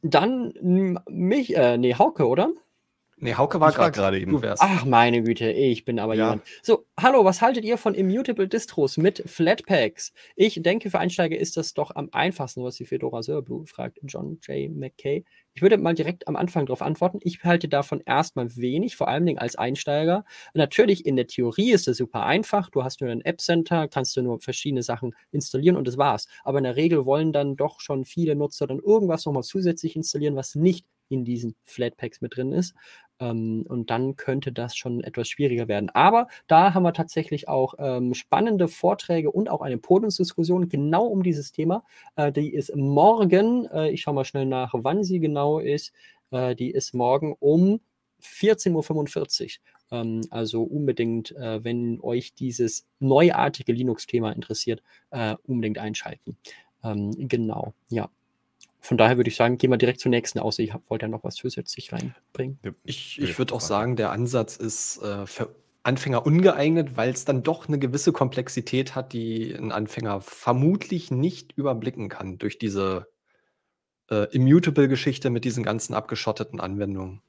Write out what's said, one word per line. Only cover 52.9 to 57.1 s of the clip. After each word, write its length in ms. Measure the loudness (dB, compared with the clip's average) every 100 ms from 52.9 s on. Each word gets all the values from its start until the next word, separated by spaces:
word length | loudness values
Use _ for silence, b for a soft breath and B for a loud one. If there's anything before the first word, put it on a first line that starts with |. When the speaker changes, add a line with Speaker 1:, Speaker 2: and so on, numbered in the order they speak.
| _
Speaker 1:
neuartige 760 | 4 6 6 6 0 -2 -4
Linux-Thema 580 | -2 0 -2 -2 -2 -2
interessiert, 500 | -6 -8 -6 -4 -6 b b b
äh, 260 | -6 -4 -4
unbedingt 340 | -6 -4 -2 -4
einschalten. 600 | -6 -8 -10 -14 -16 -18 B B B _ -6
Ähm, 260 | -4 -4